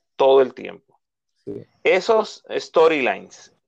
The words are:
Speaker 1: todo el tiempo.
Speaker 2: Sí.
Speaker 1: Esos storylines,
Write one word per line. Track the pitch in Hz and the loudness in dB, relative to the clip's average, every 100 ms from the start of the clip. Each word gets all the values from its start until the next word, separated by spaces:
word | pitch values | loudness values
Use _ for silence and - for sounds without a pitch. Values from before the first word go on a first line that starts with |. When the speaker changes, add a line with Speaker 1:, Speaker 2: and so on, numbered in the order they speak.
| _ | _
Speaker 1:
todo | - 135 135 | 0 4 4
el | 127 | 2
tiempo. | 110 95 92 _ _ _ _ _ _ | -4 -18 -20 _ _ _ _ _ _
Speaker 2:
Sí. | - 113 - _ | -18 -16 -18 _
Speaker 1:
Esos | - 180 - 220 214 - - | -2 0 0 0 -2 -10 -12
storylines, | 120 - 175 160 151 117 95 92 - _ _ | -10 -4 2 2 2 -4 -6 -12 -20 _ _